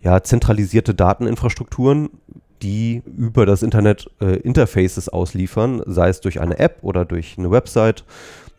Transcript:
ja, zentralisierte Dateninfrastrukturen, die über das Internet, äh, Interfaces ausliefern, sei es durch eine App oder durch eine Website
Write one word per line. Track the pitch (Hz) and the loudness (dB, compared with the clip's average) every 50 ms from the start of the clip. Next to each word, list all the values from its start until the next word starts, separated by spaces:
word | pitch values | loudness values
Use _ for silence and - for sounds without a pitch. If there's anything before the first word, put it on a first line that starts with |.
ja, | - 90 90 95 - | 0 2 2 2 2
zentralisierte | - 127 123 - - 107 104 104 90 - 113 - - 98 | 2 0 2 2 2 2 2 0 0 2 0 2 0 0
Dateninfrastrukturen, | - 95 90 98 - 120 110 113 - - 120 - - 120 - - - 127 135 143 151 151 - - - _ - - - _ _ _ - - | 2 2 2 2 0 -2 -4 -4 -2 -2 -4 -4 -4 -8 -10 -6 -2 2 2 2 2 0 -4 -10 -16 _ -20 -20 -20 _ _ _ -10 -8
die | 98 101 110 113 117 117 120 - - - | -6 -4 -2 -2 -4 -4 -6 -8 -10 -8
über | - 123 113 113 123 107 | -4 -4 0 2 4 4
das | 95 101 95 110 | 4 4 2 2
Internet, | - - 113 101 107 101 - - - _ - | 2 2 4 4 4 2 2 -2 -16 _ -4
äh, | 101 95 95 | -2 0 0
Interfaces | 95 - 117 127 - 113 - - 101 92 90 - - 85 - | 0 0 0 2 2 2 2 2 0 0 0 0 -4 -10 -6
ausliefern, | - 87 90 85 - 95 92 90 - 107 110 127 127 101 - | -6 -4 -4 -4 -4 -4 -6 -4 -2 -2 -2 -2 -2 -4 -6
sei | - 92 90 87 90 | -4 0 2 2 2
es | 92 - | 2 0
durch | - 98 85 - | -4 -6 -6 -4
eine | 82 85 87 - | -4 -4 -2 0
App | - - - _ - | 0 0 -2 _ -8
oder | 92 92 90 87 | -4 -4 -2 -4
durch | 82 90 85 80 - - - | -4 -4 -8 -8 -10 -10 -6
eine | 90 87 | -4 0
Website | 95 123 - - - 120 110 110 110 - - _ - - - - - - - - - | 0 0 0 0 0 0 2 2 0 -2 -8 _ -20 -20 -20 -20 -20 -20 -20 -20 -20